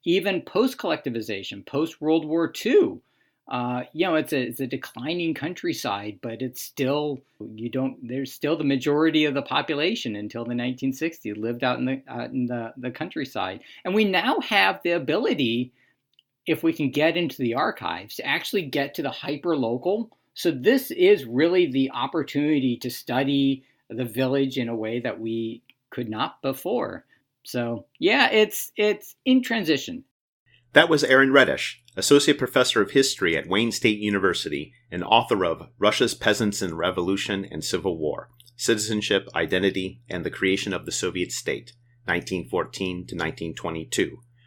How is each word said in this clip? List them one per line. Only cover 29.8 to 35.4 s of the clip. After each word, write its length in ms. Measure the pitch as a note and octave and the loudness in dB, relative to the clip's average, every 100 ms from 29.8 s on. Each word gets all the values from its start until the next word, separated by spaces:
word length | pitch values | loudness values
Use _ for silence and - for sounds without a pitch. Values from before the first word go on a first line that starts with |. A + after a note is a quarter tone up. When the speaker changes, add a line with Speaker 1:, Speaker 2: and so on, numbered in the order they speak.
| - E2+ - _ _ _ _ _ _ | -2 -12 -14 _ _ _ _ _ _
Speaker 2:
That 160 | D3+ E3+ | 6 8
was 120 | D3+ | 4
Aaron 280 | C3+ C3+ C3+ | 6 6 8
Redish, 460 | C#3 B2+ - - - _ - | 8 6 2 -4 -8 _ -4
Associate 400 | - C#3+ D3 - | 6 6 6 2
Professor 460 | B2+ C3+ B2 A#2 | 2 2 4 2
of 80 | G2 | 4
History 460 | C3+ C3+ - F2+ D#2 | 4 2 2 0 0
at 120 | D#2 | 2
Wayne 240 | G2 A#2 | 2 2
State 260 | G#2 A#2 G#2+ | 2 2 2
University 760 | G#2 G2+ F#2 E2+ E2 C#2+ D2 _ _ | 0 2 2 0 -4 -6 -8 _ _
and 120 | F2+ | -8
author 420 | F2+ A2+ A2+ G#2+ | 4 4 4 2